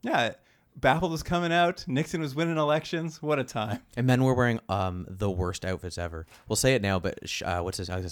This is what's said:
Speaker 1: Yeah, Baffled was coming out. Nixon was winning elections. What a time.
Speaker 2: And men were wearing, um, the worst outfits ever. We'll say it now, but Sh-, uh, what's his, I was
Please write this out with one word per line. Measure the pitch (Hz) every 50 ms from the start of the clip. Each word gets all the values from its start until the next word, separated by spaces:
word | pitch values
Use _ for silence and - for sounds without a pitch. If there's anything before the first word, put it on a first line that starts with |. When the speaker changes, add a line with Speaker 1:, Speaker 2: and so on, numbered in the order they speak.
Speaker 1:
Yeah, | - 240 - 156 117 107 - - _ _ _ _ _ _ _
Baffled | - - 131 135 160 180 175
was | 165 156 -
coming | - 180 175 175 170
out. | 165 175 175 170 175 - - -
Nixon | 127 135 160 160 - 170
was | 156 143 131
winning | 147 165 165 165 156
elections. | 151 147 151 156 156 - - 165 160 165 151 -
What | - 151 151 139
a | 127
time. | - - 120 107 110 104 - - _ - 120
Speaker 2:
And | 120 127
men | 127 127 131
were | 131 131
wearing, | 123 123 120 117 117 - -
um, | 92 101 95 92 90 90 90 -
the | 92 92 104 101
worst | 95 90 92 90 87 - -
outfits | 92 92 82 - 90 - -
ever. | 87 85 80 82 82 - - - - -
We'll | 110
say | - - 131 135
it | 123
now, | 101 98 98 92
but | 87 95 - - - -
Sh-, | - - -
uh, | - 90 90
what's | 85 92 95 -
his, | 92 90
I | 90 92
was | 92 87